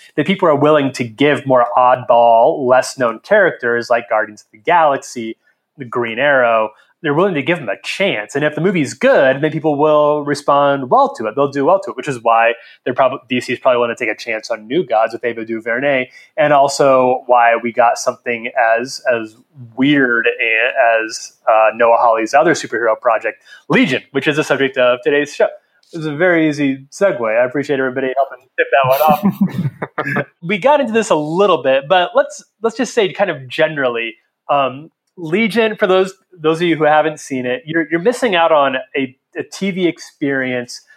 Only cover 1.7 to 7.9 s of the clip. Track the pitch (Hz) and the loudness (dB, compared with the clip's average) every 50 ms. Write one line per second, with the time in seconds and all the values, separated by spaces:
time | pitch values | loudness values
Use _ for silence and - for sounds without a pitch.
1.7 | - 127 127 123 127 127 120 - 123 120 120 117 117 113 117 143 165 - 139 123 | 2 2 4 4 2 2 2 2 4 4 6 6 6 6 4 4 2 0 0 2
2.7 | 127 127 127 - - - 127 117 113 110 _ - 202 214 196 165 143 - - 120 | 2 2 2 0 -4 -2 -2 -2 -2 -4 _ 0 2 4 4 2 0 -2 -4 -2
3.7 | 120 120 117 - 120 120 120 - 113 107 107 107 107 104 - _ _ 113 107 - | -2 -2 0 0 -2 -2 0 -2 -2 -2 -2 -4 -8 -18 -20 _ _ -12 _ 0
4.7 | 170 170 160 151 139 135 - - - 123 113 113 113 - _ _ _ _ _ _ | 2 4 4 2 2 0 -4 -10 -12 -10 -10 -10 -10 -12 _ _ _ _ _ _
5.7 | _ - 139 117 - 127 120 117 113 113 139 147 143 131 123 117 117 113 110 107 | _ -18 -14 -8 -6 -4 -4 -4 -4 -2 0 2 4 4 4 4 4 2 0 0
6.7 | - _ _ _ _ _ - 156 143 151 185 208 175 143 127 156 175 165 143 101 | -4 _ _ _ _ _ -4 -2 0 2 2 0 0 -2 -2 -2 -4 -4 -4 -8
7.7 | 98 - - - | -8 -8 -8 -12